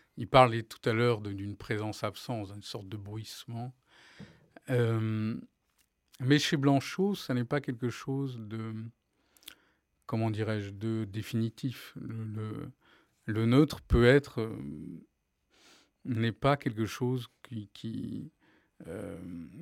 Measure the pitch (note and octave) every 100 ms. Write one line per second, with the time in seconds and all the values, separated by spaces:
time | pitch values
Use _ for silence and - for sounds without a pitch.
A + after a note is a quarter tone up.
0 | _ - A2+ C3+ B2+ A2+ A2 - B2 A2+
1 | A#2+ A2 G#2 G2 G2+ G2 - G#2+ G#2+ G#2
2 | G#2 G2 - A2+ G2 G#2 - A#2 F#2+ G#2
3 | G2+ A2 G#2+ - - A#2 B2 - _ -
4 | - - - - _ - - B2 A#2 A2+
5 | A2 A2 G#2+ - - _ _ _ _ _
6 | _ - B2+ D3 - D#3 C#3 C#3 - -
7 | G3 G3 - B2+ A#2 C#3+ C#3 A#2+ B2 -
8 | - C3+ C#3 A#2+ G#2+ A2 A2+ A2 A2+ -
9 | _ _ _ _ - - _ _ _ _
10 | - A2+ A2 G#2+ A2 G#2+ G2+ G2+ A2 A2
11 | A2 G#2+ - A2+ A2+ - C3+ B2 - -
12 | B2+ A2+ A2 G#2+ G#2+ A2 - - _ _
13 | _ _ - G#2+ A2+ B2+ D#3 - - B2
14 | A#2+ C#3 C3+ - A2+ - G2 D2+ - E3
15 | - _ _ _ _ _ - - _ _
16 | - A2+ A2+ G#2+ C3+ C#3 C3+ G#2+ G#2+ -
17 | B2 B2+ A#2+ _ - A2+ G2+ - A2+ A2+
18 | - G#2+ D#3+ - _ _ _ - - G2
19 | F#2+ F2+ F2 E2+ D#2+ A2